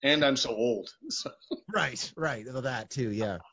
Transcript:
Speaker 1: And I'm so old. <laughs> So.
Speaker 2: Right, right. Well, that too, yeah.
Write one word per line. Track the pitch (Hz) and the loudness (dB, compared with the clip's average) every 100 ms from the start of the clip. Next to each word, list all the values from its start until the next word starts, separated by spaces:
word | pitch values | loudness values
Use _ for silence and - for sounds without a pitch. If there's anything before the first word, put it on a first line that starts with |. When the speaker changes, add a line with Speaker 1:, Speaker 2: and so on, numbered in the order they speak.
Speaker 1:
And | 139 151 | 2 6
I'm | 143 135 | 6 4
so | 131 110 | 0 2
old. | 120 104 90 - | 2 2 -2 -14
<laughs> | 311 | -8
So. | - - - - - - | -6 -8 -12 -10 -10 -4
Speaker 2:
Right, | 208 143 123 - - | -2 -2 -2 -10 -4
right. | 160 120 113 | -4 -4 -6
Well, | 131 | -4
that | 131 120 110 | -4 -4 -6
too, | 139 117 | -2 -2
yeah. | 104 107 90 - | 0 -2 -2 -10